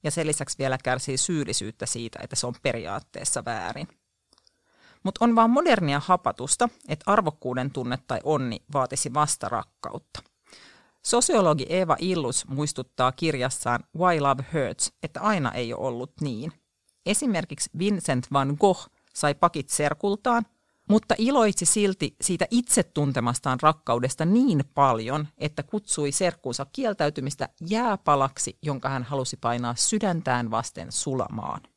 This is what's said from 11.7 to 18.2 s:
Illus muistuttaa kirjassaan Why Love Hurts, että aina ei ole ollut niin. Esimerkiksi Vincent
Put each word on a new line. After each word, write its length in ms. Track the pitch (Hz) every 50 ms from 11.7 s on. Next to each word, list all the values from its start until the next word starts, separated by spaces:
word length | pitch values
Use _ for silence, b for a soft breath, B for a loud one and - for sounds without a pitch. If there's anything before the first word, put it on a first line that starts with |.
| 160 185 185 165 147 -
Illus 480 | - 185 185 170 147 120 - - - -
muistuttaa 640 | 135 135 151 147 - - 127 _ _ - 127 127
kirjassaan 720 | 131 - 165 160 151 131 123 131 - - - 123 120 117 - _ _ 156
Why 220 | 175 180 175 160
Love 260 | 143 139 135 127 131 - -
Hurts, 400 | 165 135 110 - - - - _ _ -
että 180 | 160 _ -
aina 300 | - 208 214 185 139 120
ei 220 | - 117 123 113 117
ole 140 | - - 131
ollut 240 | 120 120 123 151 _ -
niin. 300 | 156 143 123 107 123 165 - _ _ _ _ _ _ _ _ _ _
Esimerkiksi 640 | - 202 - - 262 214 170 - - 143 139 - - _ 147
Vincent 500 | 175 202 208 185 - - 143 123